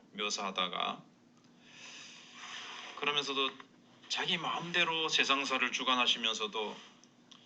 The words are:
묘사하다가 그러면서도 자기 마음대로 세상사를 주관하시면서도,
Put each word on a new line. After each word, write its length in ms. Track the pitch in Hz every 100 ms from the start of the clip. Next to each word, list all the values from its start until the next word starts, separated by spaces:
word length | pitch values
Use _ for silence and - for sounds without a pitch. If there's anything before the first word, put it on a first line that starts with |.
| -
묘사하다가 920 | 98 104 101 98 95 90 90 90 - - - - - - - - - - - - - - - - - - - - -
그러면서도 500 | 143 147 139 135 135 - - - - - -
자기 280 | - 156 170
마음대로 720 | 156 - 165 175 170 160 156
세상사를 600 | 139 127 139 139 131 120
주관하시면서도, 1080 | - 127 123 117 123 113 110 107 110 107 - - - - - - -